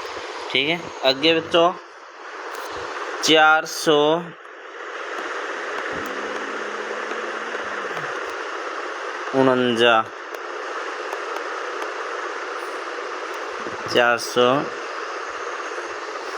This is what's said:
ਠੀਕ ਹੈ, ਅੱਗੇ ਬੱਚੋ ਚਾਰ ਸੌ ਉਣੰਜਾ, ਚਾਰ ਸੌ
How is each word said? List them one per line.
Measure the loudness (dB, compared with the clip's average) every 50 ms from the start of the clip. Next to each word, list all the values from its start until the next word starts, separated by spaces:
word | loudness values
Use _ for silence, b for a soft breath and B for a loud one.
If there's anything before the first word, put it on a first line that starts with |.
| -8 -8 -8 -8 -8 -8 -8 -8 -6 0
ਠੀਕ | 0 2 2 2
ਹੈ, | 0 0 -2 -8 -6 2 4 4
ਅੱਗੇ | 4 6 6 6 6
ਬੱਚੋ | 6 4 4 6 6 6 6 4 0 -10 -16 -18 -18 -18 -18 -16 -14 -14 -12 -12 -10 -10 -8 -8 -8 -8 -8 -8 -6 -6 -6 -6 -6 -6 -6 -6 0 4
ਚਾਰ | 6 8 10 10 10 10 8 6
ਸੌ | 0 -4 0 4 6 8 8 8 6 4 4 0 -6 -12 -14 -16 -16 -16 -14 -14 -14 -12 -12 -12 -10 -10 -8 -8 -8 -8 -6 -6 -6 -6 -6 -6 -6 -6 -6 -6 -6 -6 -6 -4 -4 -4 -4 -6 -6 -6 -6 -6 -6 -6 -6 -6 -6 -6 -6 -6 -6 -6 -6 -6 -6 -6 -6 -6 -6 -6 -6 -6 -6 -6 -6 -6 -6 -6 -6 -6 -6 -6 -6 -6 -6 -6 -6 -4 -4 -4 -6 -6 -6 -6 -6 -6 -6 -6 -6 -6 -6 -6 -6 -6 -6 -8 -8 -8 -8 -8 -6 -6 0 4
ਉਣੰਜਾ, | 6 6 6 6 4 4 2 4 6 6 8 8 6 4 2 -6 -12 -12 -10 -10 -8 -8 -8 -8 -8 -8 -6 -6 -6 -6 -6 -6 -6 -6 -6 -6 -6 -6 -6 -6 -6 -6 -6 -6 -6 -6 -6 -6 -6 -6 -6 -6 -6 -6 -6 -6 -6 -6 -6 -6 -6 -8 -8 -8 -8 -8 -8 -8 -8 -8 -8 -8 -8 -8 -8 -8 -8 -8 -8 -8 -8 -8 -8 -8 -8 -8 -8 -8 -6 -4 0 4
ਚਾਰ | 4 6 6 4
ਸੌ | 2 0 0 4 6 6 6 6 4 2 -2 -4 -6 -8 -6 -6 -6 -6 -6 -8 -8 -8 -8 -8 -6 -6 -6 -6 -6 -6 -6 -6 -8 -8 -8 -8 -8 -8 -8 -8 -8 -8 -8 -8